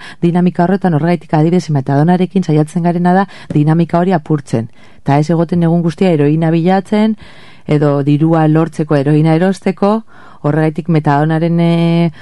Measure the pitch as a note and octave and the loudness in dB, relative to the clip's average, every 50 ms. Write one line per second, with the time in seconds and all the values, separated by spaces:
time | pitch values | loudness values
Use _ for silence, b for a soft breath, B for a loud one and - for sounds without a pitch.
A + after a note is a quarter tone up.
0 | B B B B - F3 E3 F3+ F3 F3+ F3 - F3 F3 G3 G3 - F3+ D#3+ C#3+ | B B B B -2 -2 0 0 0 0 0 0 0 0 0 0 0 0 0 0
1 | D#3 E3+ F3 E3+ - - - D#3 D3+ E3+ F3 F3+ - - D3+ C#3 C3+ - C#3 C#3+ | 0 0 -2 -2 -2 -2 0 0 2 2 0 0 0 -2 -2 -2 -2 0 0 0
2 | D3+ F3 F3+ F3+ F#3 F3+ - F#3+ F3+ - D3+ D3 D#3 D#3 - F3 E3 F3 E3+ F3 | 2 2 2 0 0 -2 -2 -2 -2 0 0 0 0 -2 -2 -2 -2 -2 -2 0
3 | F3 F3+ F3+ F#3+ G3 B B B B B - D3+ D3 D#3 D#3 E3+ E3+ D#3 - E3+ | 0 0 2 0 0 B B B B B -2 0 2 2 2 0 0 0 0 0
4 | F3+ F#3+ F#3 D#3 - - D#3 C#3+ - - - A#2 A2+ - b b b b b b | 0 0 0 -2 -2 -2 -4 -4 -4 -4 -6 -6 -6 -6 b b b b b b
5 | - - C#3 D3 D#3 D#3+ E3+ E3 E3+ D#3+ F3+ F3 E3+ E3 E3+ E3+ E3 E3+ D3+ - | -4 0 0 0 0 0 0 -2 -2 -2 0 0 0 2 2 0 0 -2 -2 0
6 | G3 F#3 E3+ C#3+ C#3+ D3 D3+ D#3+ E3 D#3+ E3 E3 D#3+ F3+ F#3+ G3 F#3+ - G#3+ G#3+ | 0 0 2 2 2 2 0 0 0 0 0 0 0 0 0 0 -2 -2 -2 0
7 | G#3+ A3 A3 B B B B B B B B B B - D3+ D3 D3 D3 C#3+ C#3+ | 0 0 -2 B B B B B B B B B B -2 0 0 2 0 0 0
8 | C#3 D3 D3 C#3+ D#3+ D#3+ E3 D#3+ D#3+ D#3 D#3 D#3+ E3 E3 - - D#3 D3+ D#3 C#3+ | 0 0 0 2 2 2 2 2 2 2 2 2 0 -2 -4 -6 -4 -2 -2 0
9 | C3 C#3+ D3+ D3+ D#3 E3 D#3+ D#3+ F3+ F#3+ F#3+ - - F#3+ F#3 - G3+ G3+ G#3+ A3+ | 0 2 2 2 2 2 2 2 0 0 -2 -2 -4 -6 -4 -2 0 0 0 -2
10 | - B B B B B B B - D3 C#3+ D#3 D#3 D#3+ D3+ - D#3 - E3 D3+ | -4 B B B B B B B -4 -2 0 0 0 -2 -2 -4 -4 -2 -2 0
11 | D3+ D3+ C#3+ C#3+ D3+ D#3+ D#3+ D#3 E3+ E3 E3+ E3+ E3+ E3+ E3+ E3+ E3+ E3+ E3+ E3+ | 0 0 0 2 0 0 0 0 0 0 0 0 0 2 2 0 0 0 2 0
12 | E3+ E3 B B | 0 -2 B B